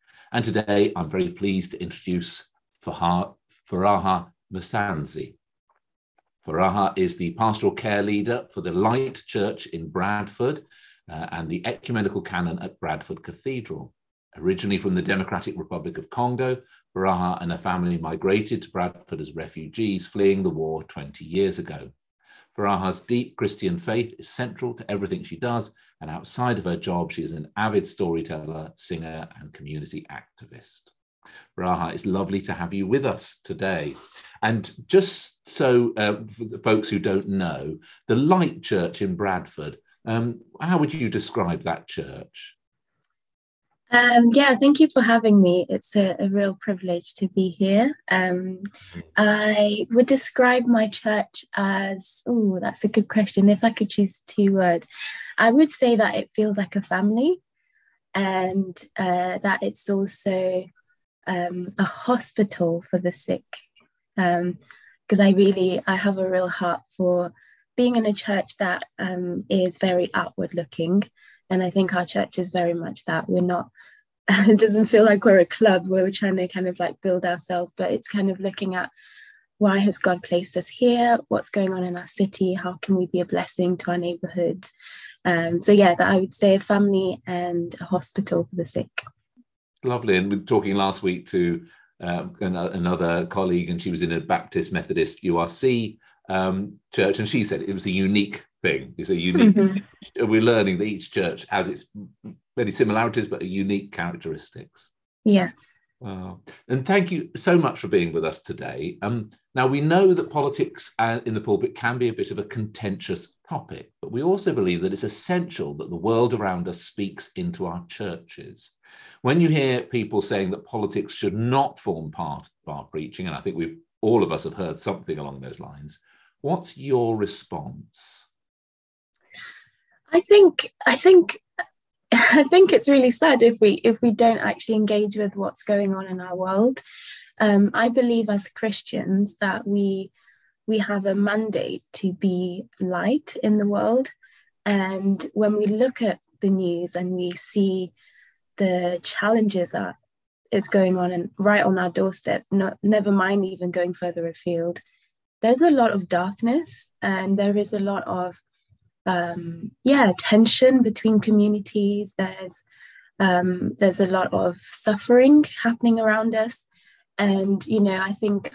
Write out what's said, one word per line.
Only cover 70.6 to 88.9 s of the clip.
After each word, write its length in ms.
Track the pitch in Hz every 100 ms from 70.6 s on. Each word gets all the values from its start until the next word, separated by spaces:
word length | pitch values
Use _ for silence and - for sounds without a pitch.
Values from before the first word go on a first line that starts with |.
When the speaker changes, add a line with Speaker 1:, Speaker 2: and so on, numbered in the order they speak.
| 151 - 165 196 - _ - _ -
Speaker 2:
And 120 | 185
I 80 | 180
think 240 | 196 185
our 120 | 180 175
church 340 | 202 - -
is 100 | 175
very 240 | 180 170
much 300 | 170 165 - -
that. 220 | 165 -
We're 140 | 180
not, 280 | 180 175 - _ - _
<laughs> 300 | _ _ -
it 280 | 196 202 214
doesn't 280 | 220 214 214
feel 180 | 214
like 220 | 214 202 226
we're 140 | 196
a 60 | 175
club 400 | - 220 185 185
where 180 | 185
we're 80 | 185
trying 260 | 196 196 190
to 100 | 180
kind 180 | 190 185
of, 140 | 180
like, 220 | 170 -
build 240 | 190 180 180
ourselves, 480 | 175 - 180 175 -
but 160 | 180
it's 160 | 214 -
kind 240 | 208 196
of 80 | 185
looking 340 | 190 - 190
at 160 | 185 - _ - - - _ _ -
why 220 | 208 196
has 180 | 202 -
God 260 | 190 180
placed 320 | - 175 190 180
us 140 | -
here? 500 | - 247 240 240 233 -
What's 220 | 214 -
going 240 | 208 190
on 100 | 185
in 140 | 180 175
our 100 | 180
city? 460 | - 196 - 185
How 240 | 185 180 180
can 140 | - 190
we 120 | 180
be 120 | 180
a 60 | 175
blessing 500 | 180 180 - 180 175
to 140 | -
our 60 | 175
neighborhood? 680 | 175 170 180 180 170 185 - - - - - - 185
Um, 360 | 170 170 175
so 120 | 208
yeah, 200 | 208 190
that 140 | 170 180
I 140 | 190
would 120 | 196
say 220 | - 202 196
a 40 |
family 600 | - 202 202 190 190 - -
and 480 | 175 175 175 170 -
a 20 |
hospital 640 | 170 180 - - 202 175 170
for 60 | 180
the 100 | 165
sick. 380 | - -